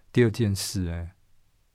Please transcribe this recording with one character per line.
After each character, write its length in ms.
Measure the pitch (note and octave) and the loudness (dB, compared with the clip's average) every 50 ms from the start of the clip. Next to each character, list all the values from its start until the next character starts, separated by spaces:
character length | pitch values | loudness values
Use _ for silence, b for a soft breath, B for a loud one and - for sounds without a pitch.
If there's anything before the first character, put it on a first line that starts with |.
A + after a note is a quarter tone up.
| b b | b b
第 120 | b B2+ A#2+ | b 4 4
二 80 | A2+ | 4
件 240 | G2+ - A#2+ G#2 G2 | 4 2 0 0 0
事 240 | F#2+ - - - G2+ | -2 -4 -4 -4 -4
呢， 320 | F2+ E2+ E2+ E2+ E2+ E2 - _ _ _ _ _ _ _ _ _ _ _ | -4 -4 -4 -6 -8 -10 -14 _ _ _ _ _ _ _ _ _ _ _